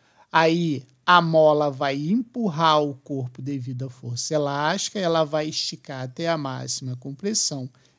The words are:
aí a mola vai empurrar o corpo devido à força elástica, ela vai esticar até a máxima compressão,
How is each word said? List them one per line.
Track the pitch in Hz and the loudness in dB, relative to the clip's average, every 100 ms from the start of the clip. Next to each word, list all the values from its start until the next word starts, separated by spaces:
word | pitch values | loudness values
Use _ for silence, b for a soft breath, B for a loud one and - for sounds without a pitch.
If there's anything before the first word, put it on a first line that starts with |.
| b b b | b b b
aí | 160 165 170 165 131 - _ | 2 4 2 0 -2 -8 _
a | - 180 | 4 6
mola | 165 160 156 151 147 | 6 6 6 6 2
vai | 131 143 139 | 0 -2 -2
empurrar | 151 233 240 254 214 151 165 151 | 0 -2 -2 -4 -4 2 4 4
o | 147 | 2
corpo | 135 - 139 123 - | -4 -8 -6 -6 -8
devido | 131 139 123 123 131 | -8 -6 -6 -8 -10
à | |
força | - 120 120 - 156 | -10 -10 -8 -2 0
elástica, | 143 139 151 196 - 208 | 0 0 0 0 -4 -2
ela | 175 165 | 2 2
vai | 151 156 156 | 2 0 -2
esticar | - - 165 - 135 | -4 -6 -8 -12 -10
até | 127 127 165 | -8 -4 -2
a | 165 | -2
máxima | 139 127 127 - 131 127 | -4 -6 -8 -8 -8 -10
compressão, | 139 139 202 214 - 139 127 - _ | -10 -8 -4 -2 -2 -4 -8 -14 _